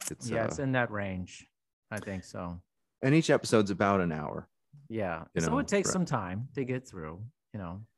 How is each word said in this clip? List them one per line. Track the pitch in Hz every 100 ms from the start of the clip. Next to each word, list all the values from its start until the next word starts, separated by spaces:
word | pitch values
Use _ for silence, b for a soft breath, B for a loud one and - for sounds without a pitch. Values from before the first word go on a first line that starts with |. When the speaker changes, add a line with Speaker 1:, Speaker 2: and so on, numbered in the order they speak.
| -
Speaker 1:
It's, | - 120
Speaker 2:
Yeah, | 113
it's | 110 -
Speaker 1:
uh, |
Speaker 2:
in | 135
that | 127 113
range. | 104 98 92 90 - - _ _ _ -
I | 107
think | 101 92
so. | - 104 87 90 _ _ _ -
Speaker 1:
and | 135
each | 156 156
episode's | 139 - 113 101
about | 92 101 98
an | 87
hour. | 76 76 - - _ _ 143 -
Speaker 2:
Yeah. | 113 92 80 80
Speaker 1:
You | 87
Speaker 2:
So | 80
Speaker 1:
know, | 269
Speaker 2:
it | -
takes | 202 -
Speaker 1:
right. |
Speaker 2:
some | 185
time | 170 127 90 98 131
to | 143
get | 127 127
through, | - 92 78 90 120 _ _
you | 107
know. | 87 95 110